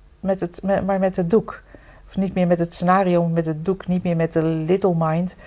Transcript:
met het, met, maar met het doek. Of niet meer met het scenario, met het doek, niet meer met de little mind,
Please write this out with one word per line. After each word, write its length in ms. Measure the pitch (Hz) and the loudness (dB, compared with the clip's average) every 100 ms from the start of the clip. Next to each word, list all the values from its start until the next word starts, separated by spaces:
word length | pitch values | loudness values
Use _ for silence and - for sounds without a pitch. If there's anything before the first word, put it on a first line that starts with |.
| - _ | -20 _
met 200 | 190 190 | -4 -2
het, 200 | 175 - | -4 -4
met, 220 | 190 196 190 | -2 0 0
maar 140 | 196 | 0
met 160 | 190 190 | 0 0
het 140 | 170 | 2
doek. 340 | 220 - - - - - - - | 2 0 -12 -18 -20 -20 -20 -10
Of 80 | - | -4
niet 160 | 190 | -2
meer 140 | 190 180 | 0 2
met 120 | 170 | 2
het 140 | 170 | 0
scenario, 500 | - 175 190 185 175 170 | -2 2 2 4 2 2
met 200 | 165 160 | 0 -2
het 200 | 156 170 | -4 -4
doek, 220 | 190 - | -4 -2
niet 160 | 180 | -2
meer 120 | 180 165 | 0 0
met 180 | 165 | 0
de 100 | 165 | 0
little 500 | 160 160 156 190 190 165 | 0 0 0 2 2 2
mind, 380 | 160 165 180 - | 0 0 -4 -8